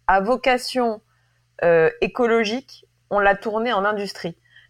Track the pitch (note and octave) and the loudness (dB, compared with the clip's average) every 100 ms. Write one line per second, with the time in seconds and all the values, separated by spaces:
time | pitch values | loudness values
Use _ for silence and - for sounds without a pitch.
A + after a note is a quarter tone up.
0 | - F#3+ G3 B3+ C4 B3 - B3+ A#3+ A3 | 0 0 2 0 0 0 -2 -2 -2 -4
1 | _ _ _ _ _ - E3+ E3 D#3+ - | _ _ _ _ _ -2 2 4 4 0
2 | A3 - A#3 A3+ G#3 B3 - - _ _ | -4 0 0 2 0 -4 -8 -20 _ _
3 | _ G3+ G3+ G3 A#3 G#3+ A#3+ G#3 G3+ G#3 | _ 0 2 2 -2 -4 -2 -2 -2 -4
4 | G3 - F3 E3 _ _ | -6 -8 -10 -12 _ _